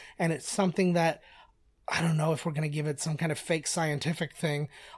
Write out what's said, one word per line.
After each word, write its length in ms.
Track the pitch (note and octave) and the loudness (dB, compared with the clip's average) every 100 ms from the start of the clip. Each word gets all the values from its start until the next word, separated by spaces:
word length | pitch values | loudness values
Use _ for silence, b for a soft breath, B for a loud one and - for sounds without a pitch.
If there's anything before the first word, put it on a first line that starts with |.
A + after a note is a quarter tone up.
| B - | B -2
and 120 | E3 | 0
it's 160 | D#3+ - | 0 -2
something 460 | - F#3 - F3+ | 2 2 4 4
that, 300 | E3+ E3 - b b b _ _ _ - | 4 2 0 b b b _ _ _ -4
I 100 | - | 0
don't 160 | E3 D#3 | 2 2
know 160 | D#3 | 2
if 120 | D3+ E3+ | 0 -2
we're 60 | |
gonna 180 | D3 D#3 | -2 -2
give 160 | D3 D3+ | -2 -2
it 140 | C#3+ | -2
some 160 | D#3+ D3+ | -4 -2
kind 140 | E3 | -2
of 80 | D3 | -2
fake 260 | - D#3+ - | 0 -2 0
scientific 680 | F3 D#3 D3 E3 D#3+ D#3 - | 0 0 0 -2 -2 -4 -2
thing, 340 | D#3+ D3 D3+ B B | -2 -2 -4 B B